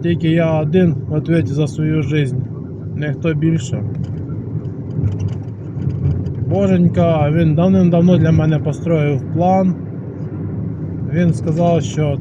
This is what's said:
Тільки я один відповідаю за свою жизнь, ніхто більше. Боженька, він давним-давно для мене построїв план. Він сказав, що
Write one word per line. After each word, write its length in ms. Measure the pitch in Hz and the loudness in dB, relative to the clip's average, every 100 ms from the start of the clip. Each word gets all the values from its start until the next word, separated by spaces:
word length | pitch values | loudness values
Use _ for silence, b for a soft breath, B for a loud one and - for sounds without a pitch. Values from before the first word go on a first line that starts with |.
Тільки 260 | 165 165 165 | -2 0 0
я 320 | 165 165 160 | 2 2 0
один 340 | 151 180 180 131 - 151 | 2 2 2 2 -2 -4
відповідаю 300 | - 165 151 | 0 0 0
за 220 | 143 147 | 0 -2
свою 340 | - 151 156 | -2 -2 0
жизнь, 360 | 139 151 135 127 - - - - - 143 | 0 0 0 -2 -4 -8 -10 -10 -8 -6
ніхто 380 | 147 135 165 | -4 -2 -2
більше. 500 | 151 160 160 - - - - - - - - - - - - - - - - - - - - - - - - - - - - - | 0 0 0 -2 -4 -4 -6 -6 -6 -8 -8 -8 -8 -8 -8 -8 -2 -2 -2 -4 -4 -10 -10 -10 -6 -4 -2 -2 -2 -2 -4 -2
Боженька, 840 | 175 196 185 175 180 170 160 147 | 0 2 4 4 4 2 4 2
він 240 | 160 165 151 | 4 4 4
давним-давно 640 | 180 190 175 170 175 170 | 4 4 4 6 6 6
для 140 | 160 | 4
мене 280 | 160 156 151 | 4 4 0
построїв 760 | 156 143 170 165 147 139 - | -2 -4 0 0 2 0 -2
план. 420 | 160 180 190 185 175 - - - - - - - - - - - - - | 0 2 4 2 -2 -6 -10 -10 -10 -8 -8 -6 -6 -6 -6 -8 -6 -4
Він 200 | 151 175 | 0 2
сказав, 480 | 160 170 160 170 165 | 2 -2 2 2 2
що 360 | - 156 151 139 | 0 -2 0 -2